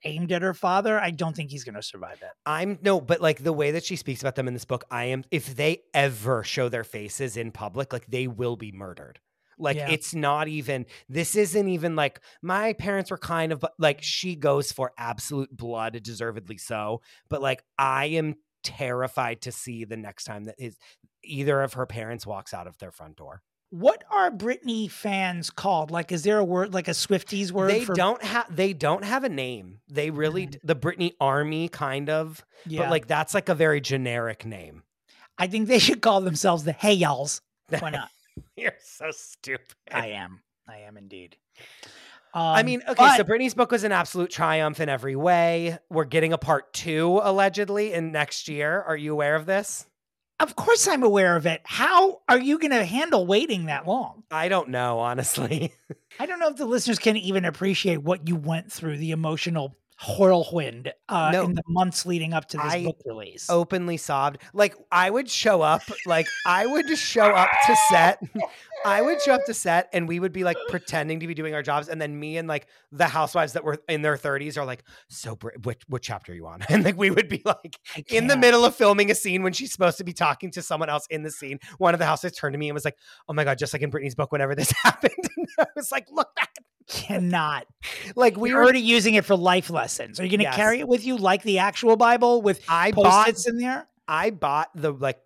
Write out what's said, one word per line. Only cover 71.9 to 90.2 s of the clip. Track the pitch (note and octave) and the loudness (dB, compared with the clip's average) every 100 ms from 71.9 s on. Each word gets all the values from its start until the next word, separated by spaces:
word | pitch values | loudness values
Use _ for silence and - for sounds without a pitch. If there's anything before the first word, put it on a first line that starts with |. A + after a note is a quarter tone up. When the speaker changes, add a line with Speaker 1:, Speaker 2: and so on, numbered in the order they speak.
| D#3+ | -6
Speaker 2:
then | D3+ D3 | -6 -6
me | D3+ D#3+ | -8 -6
and, | E3 | -4
like, | D3+ - _ _ | -6 -6 _ _
the | D3 E3+ | 0 2
housewives | C#3+ D3+ F3 D#3+ | 2 0 0 0
that | D#3 | -2
were | D3+ D3+ - | -4 -4 -4
in | D#3+ | -2
their | D3+ C#3+ | 0 -2
thirties | D3 C#3 D3 C#3+ | -2 -4 -6 -6
are | C3+ | -8
like, | B2 _ - _ | -8 _ -20 _
"So, | - - G#2+ | -14 -12 -12
Brit, | A2+ A#2+ A2 | -12 -10 -8
what, | A2 - | -10 -8
what | B2+ | -10
chapter | - G#2 - | -8 -10 -10
are | F2 | -16
you | E2 | -14
on?" | F2 | -10
<laughs> | G2+ | 0
And, | G#3 | 2
like, | F3+ F3+ | 4 2
we | G3 | 2
would | F3+ F#3 | 4 2
be, | - G#3+ | 0 0
like, | - E3 - - - | -2 -4 -20 -16 -14
Speaker 1:
I | C#3+ | -2
Speaker 2:
in | A3+ A#3+ | 0 4
the | |
Speaker 1:
can't. | C#4 | 6
Speaker 2:
middle | B3 A#3+ A#3+ | 8 8 6
of | - | 6
filming | G#3+ G3+ G3+ | 6 6 4
a | G3+ | 2
scene | G3+ F#3 | 0 0
when | F#3 | 0
she's | F3+ C4+ | -2 -6
supposed | - F3+ D#3+ | 2 2 2
to | |
be | F3+ | -6
talking | E3+ D#3+ C#3+ F#3 | -2 0 0 -6
to | F3+ | -10
someone | E3 D#3 D#3+ | -6 -4 -2
else | D3 - | -2 -4
in | D#3 | -8
the | D#3 | -8
scene. | D3+ C#3 C#3 - D3+ | -10 -12 -12 -14 2
One | F3+ | 4
of | E3+ | 4
the | D#3+ | 2
housewives | D#3 F3+ - | 0 -2 -4
turned | D3 | -4
to | C#3+ | -4
me | D3+ | -4
and | |
was | D3 D3 | -4 -4
like, | - _ - - | -6 _ -20 -6
"Oh | |
my | D3+ C#3+ | 0 0
God," | C3+ | 0
just | C#3 | -2
like | C#3 | -2
in | C#3+ | -4
Britney's | D3 C#3 B2 | -4 -6 -4
book, | C#3+ | -4
whenever | D3 C#3 | 0 0
this | C#3+ C3+ | 0 0
<laughs> | - | 2
happened. | - - - - F4 - | 2 4 0 0 -6 -6
And | F4 - | -4 0
I | D4 - | -2 -2
was | - | -6
like, | C4+ - | -6 -4
"Look | D4+ - - | -4 -2 -4
back." | - - - _ - | -6 -8 -20 _ -12
Speaker 1:
Cannot. | - - G3 F3+ F3 D3+ C#3 - _ - - - G#3 | -10 -6 -2 0 2 0 -2 -8 _ -14 -12 -8 2
Speaker 2:
Like, | B3 G3+ | 4 4
we | A#3 | 2
Speaker 1:
You're | B3+ | 6
Speaker 2:
were | B3 | 6
Speaker 1:
already | B3+ | 6
using | A3+ A#3 G#3 G#3+ | 4 4 6 4
it | |
for | - F#3+ | 4 4
life | F3+ F#3 E3 | 4 2 2
lessons. | E3 A#2 - A2+ | -4 -4 -6 -8
Are | G#2+ | -8